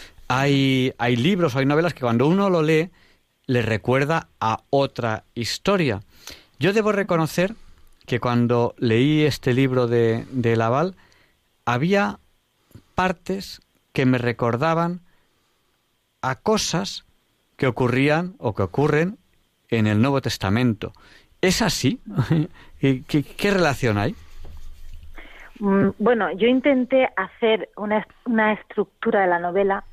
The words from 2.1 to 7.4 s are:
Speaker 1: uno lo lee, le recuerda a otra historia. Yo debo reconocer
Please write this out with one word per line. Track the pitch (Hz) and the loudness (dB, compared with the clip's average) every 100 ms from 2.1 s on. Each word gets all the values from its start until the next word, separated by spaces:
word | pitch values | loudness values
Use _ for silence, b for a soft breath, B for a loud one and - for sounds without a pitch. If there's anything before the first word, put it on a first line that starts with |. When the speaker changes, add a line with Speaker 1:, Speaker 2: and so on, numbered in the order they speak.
| 117 143 | 2 2
Speaker 1:
uno | 190 202 | 2 2
lo | 175 | 2
lee, | 156 156 185 b b b _ _ - | 2 2 0 b b b _ _ -2
le | 123 | 0
recuerda | 107 110 - 131 139 165 - - | 0 -2 0 0 2 -2 -4 -4
a | - 220 - | -2 -2 -2
otra | 139 139 - 117 107 - | 0 0 -4 -6 -6 -8
historia. | - 117 - - 196 147 98 - B B B B B | -10 -8 -4 0 0 0 -2 -8 B B B B B
Yo | 160 | 0
debo | 214 214 | 2 2
reconocer | 202 190 170 156 - | 0 0 0 0 0